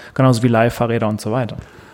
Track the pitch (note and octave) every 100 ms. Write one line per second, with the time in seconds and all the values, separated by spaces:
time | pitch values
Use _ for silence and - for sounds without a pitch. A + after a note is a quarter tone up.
0 | - - C3 A#2 B2 A2+ A#2 - A#2 A#2
1 | A2 G#2+ A2 A#2+ A#2 - - - -